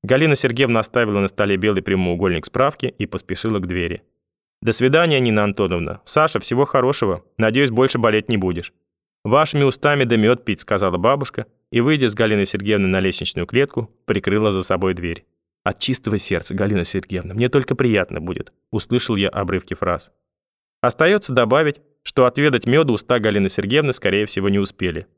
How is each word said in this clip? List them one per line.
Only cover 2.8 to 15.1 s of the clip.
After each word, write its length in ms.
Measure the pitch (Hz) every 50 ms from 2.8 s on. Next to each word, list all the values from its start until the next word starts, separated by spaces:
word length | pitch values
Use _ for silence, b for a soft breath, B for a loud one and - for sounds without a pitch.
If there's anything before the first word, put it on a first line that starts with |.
| - 120 -
и 80 | _ 113
поспешила 520 | - - 92 - - 92 - - 113 110 101
к 80 | 90
двери. 360 | 87 90 90 85 82 85 - _ _ _ _ _ _ _ _ _ _ _ _
«До 100 | - 117 107
свидания, 460 | - 127 131 143 160 175 165 151 135
Нина 260 | 127 117 107 107 104
Антоновна. 560 | 101 98 - 101 87 92 85 82 76 - - _
Саша, 360 | - - 151 156 151 - -
всего 260 | - - - 123 143
хорошего. 580 | - - 139 123 131 139 - 120 98 90 85 _ _ _
Надеюсь, 340 | - 110 110 113 135 143 131
больше 260 | 113 117 131 131 -
болеть 320 | 127 110 113 107 107 104 -
не 80 | 117
будешь». 360 | 101 92 92 87 85 85 - _ _ _ _ _ _ _ _ _ _ _
«Вашими 400 | 107 120 143 151 - - 147 139
устами 400 | 135 - - - 147 147 143 131
да 140 | 117 117
мёд 280 | 110 107 113 127 123 -
пить», 160 | - 98 -
сказала 360 | - - 107 95 101 92 87
бабушка, 480 | 90 90 117 139 143 139 - - - 107 _ _ _ _ _
и, 100 | - 120
выйдя 280 | 117 143 156 147 131 113
с 60 | 107
Галиной 300 | 110 117 110 107 101 98
Сергеевной 440 | - - 98 98 104 107 101 98 92
на 100 | 95 95
лестничную 460 | 95 95 92 - - - - - 87
клетку, 440 | - - 123 139 139 - 127 110 - _ _ _
прикрыла 460 | - - 101 - 95 98 107 107 107
за 120 | 98 95 90
собой 300 | - 95 87 98 92 92
дверь. 320 | 87 85 87